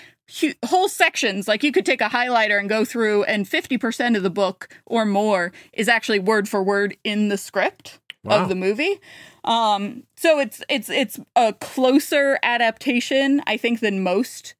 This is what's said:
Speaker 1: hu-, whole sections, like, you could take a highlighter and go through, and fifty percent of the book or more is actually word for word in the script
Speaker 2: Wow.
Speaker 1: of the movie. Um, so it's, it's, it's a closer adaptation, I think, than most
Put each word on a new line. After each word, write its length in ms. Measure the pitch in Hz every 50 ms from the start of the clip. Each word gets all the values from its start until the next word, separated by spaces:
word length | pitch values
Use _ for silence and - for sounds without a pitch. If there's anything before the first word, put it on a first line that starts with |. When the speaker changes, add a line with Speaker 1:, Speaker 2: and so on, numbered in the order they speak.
| - - _ _ _ _ - -
Speaker 1:
hu-, 140 | 330 285 - - -
whole 240 | 233 349 370 370 392
sections, 580 | - - 349 330 - - - 220 190 202 190
like, 160 | 220 214 220
you 100 | 285 294
could 120 | 240 381 302
take 160 | 359 262 -
a 80 | 220 214
highlighter 500 | - 240 247 254 247 226 220 214 208 202
and 80 | 196 196
go 160 | 214 220 214
through, 400 | - - 233 226 214 208 208 202
and 220 | - 214 208 190
fifty 300 | - - 311 - - 262
percent 400 | 220 - 226 - - 240 240 226
of 60 | 202
the 80 | 180 190
book 380 | 160 202 196 185 196 - - - - - _
or 180 | - 220 233 220
more 480 | 208 196 196 214 214 202 185 170 180 - - - - -
is 140 | - 208 233
actually 300 | 233 220 - - 214 202
word 280 | 180 208 220 208 196 -
for 140 | - 202
word 340 | 190 196 202 202 202 196 - - _
in 240 | 220 208 208 208 208
the 100 | 202 196
script 600 | - - - 202 202 392 - _ - - - - _ - - _
Speaker 2:
Wow. 200 | - - - 160
Speaker 1:
of 60 | 190 190
the 40 | 185
movie. 460 | 185 185 196 214 220 302 392 403 - - - - - - - - _ -
Um, 580 | - 226 233 226 214 208 196 202 202 - - - _ _
so 220 | - - 330 311 285
it's, 240 | 269 220 - - - -
it's, 220 | 294 254 202 -
it's 280 | - - 254 - - - - - _
a 180 | 233 240 214 208
closer 840 | - - - - 269 254 254 269 294 - - 339 285 277 277 269 -
adaptation, 1000 | - 240 240 240 233 226 220 - - 285 240 240 - - 277 269 277 269 277 285 -
I 100 | - 214
think, 240 | 208 - 233 233 226
than 220 | 226 208 196 190
most 520 | 185 180 180 208 254 - - - - - - _